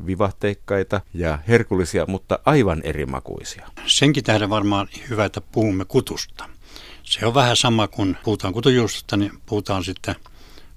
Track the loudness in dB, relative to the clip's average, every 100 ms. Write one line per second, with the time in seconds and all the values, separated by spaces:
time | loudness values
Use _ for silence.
0 | -4 0 -2 0 -4 -4 -2 -2 -2 -4
1 | -4 -4 -2 -2 2 2 2 0 0 0
2 | -2 -4 -4 -2 2 4 4 0 -2 -4
3 | -4 -6 -6 -10 -12 -14 -16 -4 0 4
4 | 4 4 2 2 2 0 2 0 -2 -10
5 | -4 0 0 -2 -4 0 0 0 0 0
6 | 0 -4 -10 -12 -16 -18 -20 -20 -20 -16
7 | -6 -2 2 4 4 4 4 4 2 0
8 | -2 0 -2 -2 -2 2 4 4 2 -2
9 | -4 -2 -2 -6 -6 -4 -2 -2 -4 -6
10 | -6 -8 -10 -20 -20 -20 -20